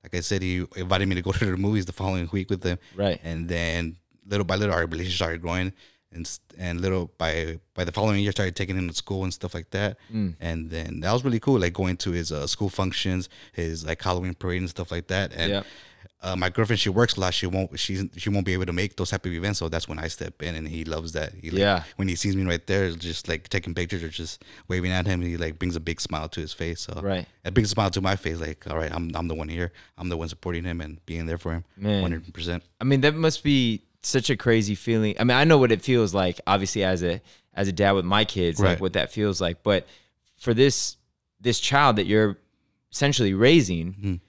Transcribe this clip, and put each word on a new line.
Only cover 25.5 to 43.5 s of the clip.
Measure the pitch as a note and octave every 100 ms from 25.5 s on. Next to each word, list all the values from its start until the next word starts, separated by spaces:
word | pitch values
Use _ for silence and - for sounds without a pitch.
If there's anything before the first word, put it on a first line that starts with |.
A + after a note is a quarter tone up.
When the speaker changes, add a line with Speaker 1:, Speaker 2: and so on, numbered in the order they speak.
| D#2
Speaker 1:
brings | F#2
a | E2+
big | D#2+ D#2+
smile | - D#2 D#2
to | -
his | D2+
face. | - E2+ E2
So | - -
Speaker 2:
Right. | G2 F#2 - _
Speaker 1:
it | E2+
brings | F#2+ G#2
a |
smile | G2+ G2+
to | F#2+
my | F#2
face. | F#2+ - E2
Like, | D#2 D#2 -
"All | D#2+
right, | D#2+
I'm, | E2+ E2+ E2
I'm | E2
the |
one | D#2+ D#2
here. | E2 E2+ - - -
I'm | F2+
the | E2+
one | E2
supporting | D#2+ F#2 E2+
him | F2 E2+
and | D#2 D#2+ -
being | E2 E2
there | E2
for | F2
him." | E2 E2 -
Speaker 2:
Man. | G#2 G2+
Speaker 1:
One | F#2
hundred | E2 D#2
percent. | E2 E2+ F2 _ _
Speaker 2:
I |
mean, | C3 C#3
that | C#3+ D#3
must | D#3+ D#3
be | D3 C#3 A#2+ G#2+ _ _ -
such | C3 A#2
a | B2
crazy | B2 A2+ G#2
feeling. | G2+ - A2+ G#2+ -
I |
mean, | A#2+
I | B2
know | D#3 D3+
what | B2+
it | G#2+
feels | - B2 G#2+
like, | G2 F#2 F2 -
obviously, | G2 F#2+ A2
as | F#2+ F#2
a, | F2 F#2 _ - _
as | - G2
a |
dad | F2 G2+
with | G2
my | F2+ G2+ A2
kids, | F#2+ F2 D#2+
like, | G2
Speaker 1:
Right. | E2+
Speaker 2:
what | F#2
that | F2 C2
feels | - G#2 F#2
like. | F2+ E2+
But | - F#2+ - - _ _ _ _
for | -
this, | A2+ C#3 - - - _ _ _ _
this | A#2+ A2+
child | - C#3 C#3+ G#2
that | F#2
you're | G#2+ G#2+ F#2 _ _ _ _ _
essentially | - C#3+ C#3 G#2+
raising, | F#2+ A#2+